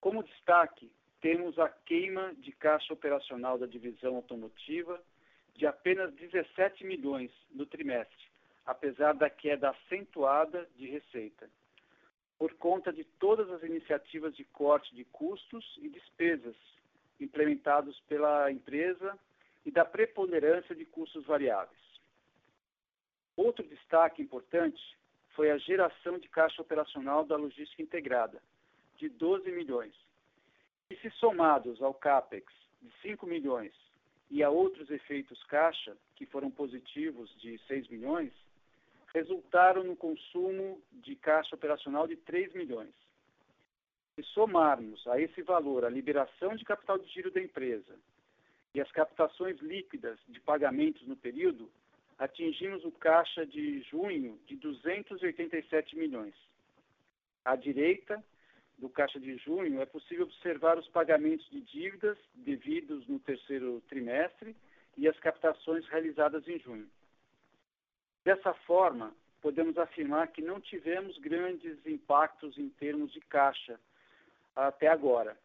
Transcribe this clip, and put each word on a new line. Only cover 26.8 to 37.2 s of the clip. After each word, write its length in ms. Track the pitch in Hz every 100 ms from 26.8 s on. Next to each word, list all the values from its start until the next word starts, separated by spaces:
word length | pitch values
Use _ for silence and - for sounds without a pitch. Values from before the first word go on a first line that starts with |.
| 151 147 135 147
da 140 | 151 156
logística 440 | 147 131 147 -
integrada, 600 | 156 175 139 123 110 98 _ _ _ _ _ _
de 100 | 156
doze 420 | 117 165 190 190
milhões, 420 | 175 156 123 110 _ _ _ _ _ _ _ _ _ _
que, 80 | -
se 120 | 226
somados 680 | - 233 185 165 143 120 117
ao 120 | 135
CAPEX 580 | 135 147 135 - 104 - _ _ _
de 100 | 120 _
cinco 240 | 202 208 185
milhões 460 | 170 139 123 104 _ _ _ _ _ _
e 140 | 143
a 60 | 147
outros 420 | 156 190 - 143
efeitos 500 | 147 - 143 139 123
caixa, 520 | - 147 165 151 - 104 _
que 120 | _ 135
foram 260 | 139 135
positivos 840 | 131 139 123 127 143 156 127